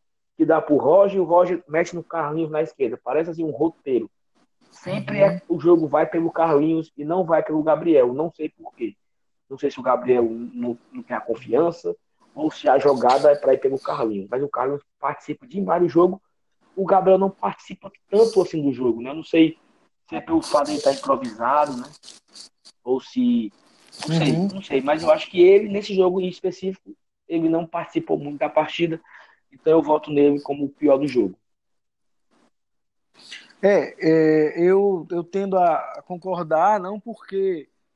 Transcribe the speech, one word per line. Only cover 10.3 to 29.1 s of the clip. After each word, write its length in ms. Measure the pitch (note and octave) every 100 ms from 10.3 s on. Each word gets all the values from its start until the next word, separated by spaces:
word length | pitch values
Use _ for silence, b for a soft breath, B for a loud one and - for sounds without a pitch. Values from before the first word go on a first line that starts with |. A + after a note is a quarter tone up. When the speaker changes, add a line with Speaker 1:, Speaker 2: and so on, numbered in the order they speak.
| A2+ A#2+ A#2+ A#2+ A#2+ _
Speaker 1:
não 100 | B2+
tem 140 | - A2+
a 60 |
confiança 720 | - A#2 B2 A#2+ E3+ E3 - - _ _ _ -
ou 160 | -
se 160 | - -
a 100 | C3+
jogada 540 | C#3+ C3 B2 C3+ D3
é 40 | C#3+
pra 180 | C3+
ir 40 | C3+
pelo 200 | C3+ C3+
Carlinhos. 480 | - D3+ A#2 G2+ F#2+
Mas 140 | B2+
o 60 | C#3+
Carlinhos 340 | - C3 C#3+ - _
participa 480 | C#3 D3+ - D3 -
demais 340 | F3+ F#3 E3+
do 60 | F3
jogo. 320 | D#3 F#3 F#3+ _ _ _ _ _ -
O 100 | F3+
Gabriel 320 | F#3+ F#3 F#3+
não 120 | G3
participa 600 | - G3+ - - - G3 - _
tanto 320 | G3+ A3+ F#3
assim 200 | F3 D#3+
do 120 | C#3+
jogo, 280 | A#2+ B2+ A#2
né? 100 | B2+
Eu 40 | D#3
não 80 |
sei 340 | - E3 D#3+ - _ _ _ _ _
se 60 | D#3+
é 60 |
pelo 200 | - E3
fato 240 | - D3 C#3+
de 60 |
ele 80 | -
tá 100 | C3+
improvisado, 840 | C3+ C3 B2+ A#2+ G#2+ A#2 D3 D3 B2
né? 100 | B2 - - - _ - - _ _ _
Ou 180 | B2 C3
se, 500 | - B2+ B2 A#2+ G#2+ - _ _ _ - D3+
não 80 | E3
sei, 140 | D3+
Speaker 2:
Uhum. 140 | D#3+ G3
Speaker 1:
não 80 | F#3+
sei. 200 | - C#3
Mas 200 | C3+ D#3
eu 80 | E3
acho 180 | D#3+ -
que 120 | F3+
ele, 260 | F3+ G3+ G#3+
nesse 260 | G3+ G#3 F#3+
jogo 260 | F#3 F#3
em 60 | F#3
específico, 680 | - F#3 F3+ F#3+ F#3+ D4 - _ _ _
ele 220 | E3 D#3+
não 160 | E3 E3
participou 520 | E3+ D#3+ E3 - D#3+
muito 200 | C#3+ D3
da 80 | D3
partida. 540 | D#3 D3+ - E3+ D#3+ b